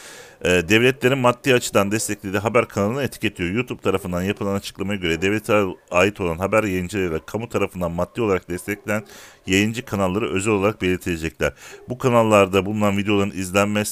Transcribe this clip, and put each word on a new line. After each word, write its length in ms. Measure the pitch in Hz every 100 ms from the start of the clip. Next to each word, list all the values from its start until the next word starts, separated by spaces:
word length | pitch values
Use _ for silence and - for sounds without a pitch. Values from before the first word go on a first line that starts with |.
| - - - -
Ee, 40 | 85
devletlerin 720 | 90 82 110 127 135 123 135
maddi 360 | 123 - 139
açıdan 360 | 123 - 107 101
desteklediği 500 | 110 - 104 98 98
haber 280 | 110 117 113
kanalını 340 | 107 101 135
etiketliyor. 480 | 127 - 104 - 87
YouTube 320 | 110 123 110
tarafından 400 | 104 92 92 90
yapılan 320 | 95 104 101
açıklamaya 460 | 98 - - 98 101
göre 220 | 87 82
devlete 400 | 95 107 113 107 95 - -
ait 300 | 87 98 101
olan 180 | 90 80
haber 260 | 95 110
yayıncılarıyla 540 | 107 92 87 101 90 78
kamu 300 | - 104 -
tarafından 420 | 101 98 92 87
maddi 320 | 85 90 -
olarak 280 | 110 92 -
desteklenen 540 | 90 - 104 104 107 104 - - - -
yayıncı 380 | 95 107 113
kanalları 480 | - 98 95 98 117
özel 200 | 95 104
olarak 300 | 104 101 -
belirtilecekler. 680 | 92 90 95 82 80 - 73 - - - -
Bu 100 | 127
kanallarda 680 | 131 120 110 104 95 95 92
bulunan 300 | 107 104 98
videoların 340 | 101 101 98
izlenme, 500 | 90 90 98 101 104 107